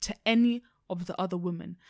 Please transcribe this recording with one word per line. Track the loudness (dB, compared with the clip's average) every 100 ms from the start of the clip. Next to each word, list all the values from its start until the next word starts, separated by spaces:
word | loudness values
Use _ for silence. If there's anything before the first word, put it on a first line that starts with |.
to | -8 -4
any | 2 4 4 2 -6 _ -8
of | -8 -6
the | -4
other | -2 -2
women, | -4 -4 -8 -14 _